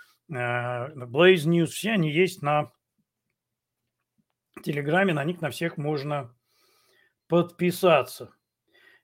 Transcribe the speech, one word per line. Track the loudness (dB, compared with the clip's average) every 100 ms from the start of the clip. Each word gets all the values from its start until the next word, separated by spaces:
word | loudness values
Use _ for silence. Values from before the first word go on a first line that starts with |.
| -20 _ -12
а, | -6 -4 -4 -4 -6 -8
Blaze | -12 -6 4 6 6 4
News, | 2 0
все | -2 -2
они | 0 0
есть | 2 0 -2
на | -2 -2 -2 _ _ _ _ _ _ _ _ _ _ _ _ _ _ _ _ _ _ -12
Телеграме, | -6 -4 0 2 2
на | 0
них | -2 -4
на | -6
всех | -4 -6 -4
можно | -4 -4 -4 -6 -8 _ _ _ _ _ _ _ _ _ 0
подписаться. | 2 2 0 -2 2 4 4 2 -6 -18 _ _ _ _ _ _ _